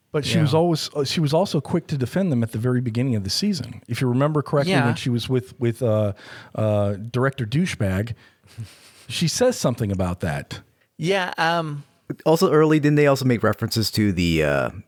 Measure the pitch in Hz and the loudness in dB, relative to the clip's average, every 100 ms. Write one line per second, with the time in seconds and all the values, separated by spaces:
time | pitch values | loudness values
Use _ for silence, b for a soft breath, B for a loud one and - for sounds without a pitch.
0 | _ 151 - 165 151 156 170 160 - 147 | _ -4 0 0 2 2 2 0 -2 -4
1 | 135 - 147 160 202 156 - 170 - 143 | -4 0 0 2 0 -2 -2 -4 -4 -4
2 | 120 180 190 123 113 110 123 123 120 113 | -2 -2 0 0 -2 -2 -2 0 -2 -2
3 | 135 110 95 - 208 170 110 - - 120 | -2 -2 -2 -2 -2 -2 -6 -12 -10 -2
4 | 127 123 147 151 - 143 165 180 143 113 | 0 2 2 0 0 0 2 2 0 -2
5 | 135 120 - 127 123 - 120 110 120 107 | -2 -2 -2 -2 -4 -4 -4 0 0 2
6 | 104 98 B B B - 107 104 101 98 | 0 -4 B B B -4 0 0 0 -4
7 | 117 123 135 135 107 139 185 - 98 92 | -6 -2 -2 -2 -4 -2 -2 -2 -2 -2
8 | 110 110 B B B B 104 B B B | -4 -10 B B B B -18 B B B
9 | B - 165 - 254 233 147 113 107 95 | B -4 -2 2 0 2 -2 -2 -2 -2
10 | 92 87 92 73 - - - _ _ - | -2 -4 -4 -6 -8 -16 -20 _ _ -8
11 | 160 196 180 - 165 170 160 147 - _ | -2 -2 -2 -2 0 0 -4 -8 -14 _
12 | - - 156 165 185 156 156 156 143 147 | -14 -4 2 4 4 4 6 4 4 6
13 | 143 131 127 117 107 104 113 113 107 - | 6 4 2 2 2 0 -2 0 0 2
14 | 104 87 87 80 76 69 60 92 | 2 2 2 4 4 2 0 -6